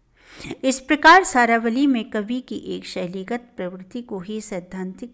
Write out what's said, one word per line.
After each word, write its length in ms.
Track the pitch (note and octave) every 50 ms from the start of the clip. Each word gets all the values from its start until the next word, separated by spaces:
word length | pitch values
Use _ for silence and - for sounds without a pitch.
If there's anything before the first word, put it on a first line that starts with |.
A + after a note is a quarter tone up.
| _ _ _ _ _ - - - - - - - -
इस 160 | C4+ B3+ -
प्रकार 440 | - - D#4 D4 D#4+ D#4+ F4 F#4+ F#4
सारावली 640 | - - B3+ A#3+ A3+ A#3 A3+ A3+ A#3 A3+ C4 D4
में 220 | C#4 B3+ A3+ G#3 -
कवि 320 | - G#3+ G3+ G#3+ B3 B3+
की 140 | B3+ - G#3
एक 300 | - - F#3+ F#3 F#3 -
शैलीगत 680 | - - F#3+ F3+ F3 F#3 F#3+ F#3+ F#3+ A#3+ A#3+ A#3+ - _
प्रवृत्ति 440 | - F#3 F3+ F#3+ F#3 F#3 - - A#3+
को 180 | A#3+ - G#3+ F#3+
ही 220 | F3 G3+ G#3+ A3
सैद्धांतिक 720 | G#3+ - G3+ F3+ F3+ F3+ F#3+ F#3 F#3 F#3 F#3 - B3 A#3+